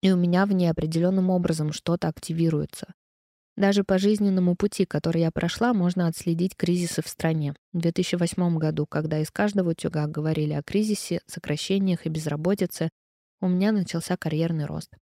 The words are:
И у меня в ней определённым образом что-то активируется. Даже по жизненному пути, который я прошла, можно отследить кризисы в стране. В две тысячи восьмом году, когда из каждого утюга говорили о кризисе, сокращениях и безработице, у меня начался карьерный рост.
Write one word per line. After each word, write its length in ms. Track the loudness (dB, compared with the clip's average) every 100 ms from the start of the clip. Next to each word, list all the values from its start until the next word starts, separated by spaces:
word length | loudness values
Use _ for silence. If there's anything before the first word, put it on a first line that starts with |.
И 80 | 4
у 60 | 2
меня 280 | 4 2 2
в 60 |
ней 180 | 2 2
определённым 600 | 0 0 2 2 2 2
образом 420 | 2 2 0 -2
что-то 360 | -4 -4 -2 -2
активируется. 840 | -6 -6 0 2 2 -2 -8 -18 -18 _ _ _ _ _ 0
Даже 280 | 2 4
по 140 | 4 2
жизненному 580 | 4 2 2 4 2 2
пути, 300 | 0 0 -2
который 360 | 0 0 2
я 100 | 0
прошла, 420 | 0 -2 0 0
можно 320 | 2 2 2 0
отследить 500 | 0 -2 0 -2 -2
кризисы 460 | 0 0 0 -2
в 60 | -6
стране. 480 | -2 -2 0 -2 -6 _
В 60 | -2
две 120 | -2
тысячи 220 | 0 0
восьмом 460 | 0 0 0 0 2
году, 260 | 0 -2 -2
когда 340 | -2 -2 -2
из 120 | -2
каждого 400 | 0 0 2 0
утюга 340 | 0 -2 -2 -2
говорили 480 | -2 -2 0 0
о 80 | -2
кризисе, 600 | -2 -2 0 -2 -4 -6 _
сокращениях 800 | -14 -6 -6 -2 0 2 0 -2
и 40 |
безработице, 840 | -4 -4 -2 0 0 -2 -2 -6 _ _ _ _ _
у 60 | -2
меня 240 | 2 2
начался 440 | 2 0 -4 -4 -4
карьерный 500 | -2 -2 0 -2 -4
рост. 260 | -6 -10 -20